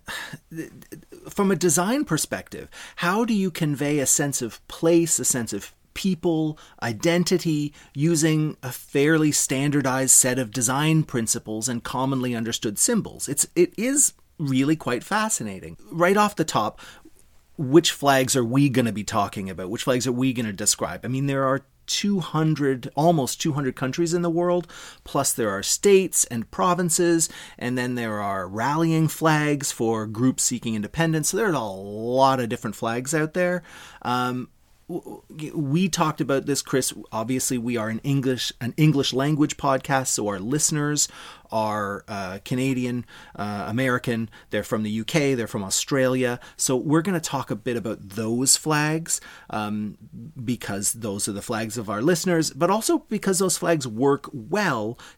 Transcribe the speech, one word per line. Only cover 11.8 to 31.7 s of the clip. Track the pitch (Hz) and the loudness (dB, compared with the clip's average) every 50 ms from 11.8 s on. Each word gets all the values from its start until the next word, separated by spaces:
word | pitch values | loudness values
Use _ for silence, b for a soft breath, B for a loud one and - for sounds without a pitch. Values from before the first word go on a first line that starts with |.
| - | -6
commonly | - - 127 131 135 139 131 123 127 123 | -6 -4 -2 0 0 0 -2 -2 -2 -4
understood | 117 117 110 117 - - 117 104 - | -4 -4 -4 -4 -4 -4 -4 -2 0
symbols? | - - 240 214 151 - - - - - | 0 0 0 0 -2 -4 -8 -10 -8 -6
It's, | 143 - - - - | -2 -2 -4 0 2
it | 170 175 - - - | 2 2 2 2 -2
is | 214 254 277 302 - - - _ _ _ _ - | -2 0 2 2 2 0 0 _ _ _ _ -6
really | 160 139 131 131 135 143 160 | -2 0 2 2 2 2 2
quite | 156 - 135 123 120 - | 0 0 -2 -2 -2 -2
fascinating. | - 190 214 214 220 - - 120 104 95 92 - 80 - - - - | -2 -2 0 0 0 -2 -4 -4 -6 -10 -10 -12 -14 -16 -16 -16 -8
Right | - 160 170 180 196 208 | -2 2 2 4 4 4
off | 208 202 - | 4 2 2
the | - 160 | 0 -2
top, | - - 127 107 110 - B B B B B B - - - - - - - _ _ - - | 0 0 0 0 0 -4 B B B B B B -20 -20 -20 -20 -20 -20 -20 _ _ -8 -6
which | 143 127 135 170 156 - | 0 4 6 6 6 4
flags | - - - 139 135 131 135 127 - | 2 0 2 4 4 4 4 2 2
are | 135 120 | 0 2
we | 113 120 139 143 143 | 2 4 4 4 4
gonna | 120 131 123 113 | 4 2 2 2
be | 98 104 101 | 0 -4 -4
talking | - - 110 101 95 - 107 95 95 | -2 0 0 0 0 -2 -6 -8 -8
about? | 92 82 95 90 | -8 -8 -8 -6
Which | 107 113 - | -6 -4 0
flags | 147 127 127 113 | 0 0 0 0
are | 131 | 0
we | 123 123 131 131 123 | 0 0 0 0 0
gonna | 123 120 110 | 0 -2 -4
describe? | 101 85 107 98 - - 117 80 87 92 - | -4 -2 0 -2 0 0 -2 -6 -6 -6 -6
I | 117 | -4
mean, | 127 131 139 139 | -4 -2 -2 0
there | 139 135 135 | 0 0 0
are | 131 135 135 - _ _ _ _ - | 0 0 -2 -4 _ _ _ _ -6
two | - - - 202 202 190 | -4 -2 0 0 0 0
hundred, | 160 - - 156 160 156 156 139 147 139 135 123 117 131 - | -2 -2 0 2 2 2 2 2 2 0 0 -2 -4 -6 -2
almost | - 151 170 175 156 127 117 - - | 2 4 4 4 4 2 -2 -2 -2
two | - 170 139 | -2 -2 -2
hundred | 151 139 131 123 | 0 -2 -4 -4
countries | - 135 131 131 - 170 165 165 | -4 -4 -4 -2 0 0 0 0
in | 180 175 | 0 0
the | 175 | 0
world, | 165 170 175 175 175 180 170 B B B B B B B B | 0 2 2 2 2 0 -2 B B B B B B B B
plus | - - 147 131 - | -4 -2 -2 0 0
there | - - 117 104 | 0 0 0 0
are | 98 95 | 0 -2
states | - - - - - 202 196 190 190 165 - - - | -2 -2 0 4 6 8 8 8 6 4 0 0 0
and | - 123 117 110 - | 0 -2 -6 -6 -6
provinces, | - - 190 185 175 175 185 170 160 - 175 170 170 165 160 - B B B B B B | -2 0 2 2 2 2 2 0 2 2 4 4 4 4 2 0 B B B B B B
and | - 123 123 127 | -6 -4 -2 -2
then | 123 123 123 | -2 -2 -2
there | 123 117 110 107 104 | -4 -4 -4 -4 -2
are | 104 101 98 95 92 90 | -2 -2 -2 -4 -4 -6
rallying | 95 110 117 135 147 160 165 165 160 160 160 151 | -4 -2 0 0 2 2 2 2 4 4 2 2
flags | - - 156 160 156 151 151 147 147 143 127 - | 2 2 2 4 4 4 2 2 0 0 -2 -4
for | - - 120 113 113 110 107 107 | -4 0 0 0 0 0 -2 -4
groups | 107 110 123 131 - - - | -2 0 2 2 2 2 0
seeking | - 127 113 - 113 113 | -2 -2 -2 -4 -2 -2
independence. | 107 104 104 - - 165 165 160 156 147 - | -2 -4 -4 -2 0 0 2 2 0 0 0
So | - 196 | 0 0
there's | 226 208 165 | 0 0 0
a | 135 | 0
lot | 113 104 | -2 -4